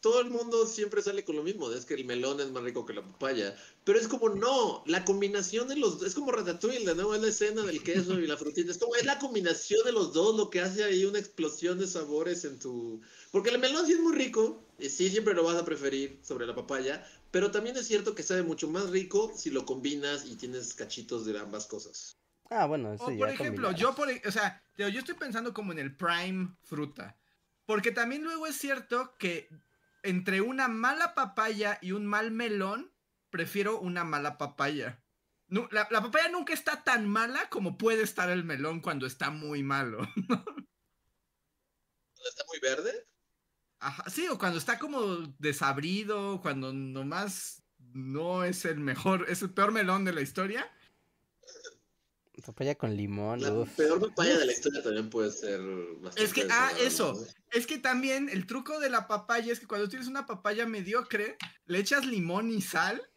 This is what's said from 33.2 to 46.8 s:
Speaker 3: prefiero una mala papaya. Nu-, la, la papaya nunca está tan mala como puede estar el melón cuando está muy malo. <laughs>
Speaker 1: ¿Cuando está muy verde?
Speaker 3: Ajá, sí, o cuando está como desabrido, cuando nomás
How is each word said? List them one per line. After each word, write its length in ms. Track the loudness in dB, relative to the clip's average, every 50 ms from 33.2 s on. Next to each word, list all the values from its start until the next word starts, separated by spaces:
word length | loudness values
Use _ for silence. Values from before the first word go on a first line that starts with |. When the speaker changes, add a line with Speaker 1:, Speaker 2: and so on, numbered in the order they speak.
| _ _
Speaker 3:
prefiero 500 | -4 -4 -4 -2 0 0 0 0 0 0
una 240 | -2 -4 -2 -2 -2
mala 320 | -2 -2 -2 -2 -2 -2
papaya. 680 | -4 -6 -8 -2 0 0 0 0 -2 -4 -6 -8 -10 _ _ _ _ _ _ _ _ _ _
Nu-, 180 | -2 -2 -2 0
la, 180 | 0 0 2 4
la 120 | 2 2
papaya 260 | 2 4 4 4 4 4
nunca 240 | 2 -2 -2 -2
está 320 | -4 -2 0 -2 -2 0 2
tan 240 | 2 2 4 4 4
mala 400 | 4 2 2 2 0 -2 -4 -2
como 300 | -2 -2 -2 -2 -2 2
puede 240 | 2 4 4 4
estar 260 | 2 0 0 0 2 2
el 160 | 2 0 0
melón 360 | -2 -2 -2 -2 -2 -2 -2
cuando 240 | -2 -2 -2 -2 -2
está 240 | -4 -4 -2 -2 -2
muy 320 | -2 -4 -6 -4 -4 -2
malo. 440 | 0 0 0 0 0 -2 -2 -4 -6 -4 -4
<laughs> 520 | -6 0 0 0 -2 -2 -8 -12 -12 -16 _ _ _ _ _ _ _ _ _ _ _ _ _ _ _ _ _ _ _ _ _ _ _ _ _ _ _ _ _ _
Speaker 1:
¿Cuando 140 | _ -10 -10
está 160 | -8 -8 -10 -8
muy 100 | -6 -2
verde? 460 | 0 0 0 2 -2 -4 -4 -6 -10 _ _ _ _ _ _ _ _ _ _ _ _ _ _ _
Speaker 3:
Ajá, 280 | -6 -6 -6 -6 -10 -8
sí, 160 | -4 -4 -2 -2
o 100 | -2 0
cuando 200 | 0 0 0 0
está 200 | 0 -2 -2 -2
como 240 | -2 -4 -2 -2 0 0 -2 -4 -6 -10 -12 _
desabrido, 1040 | -2 -2 0 2 0 0 0 0 0 0 0 -2 0 -2 -2 -2 -2 -4 -4 -4
cuando 320 | -4 -4 -4 -2 -4 -6
nomás 920 | -6 -6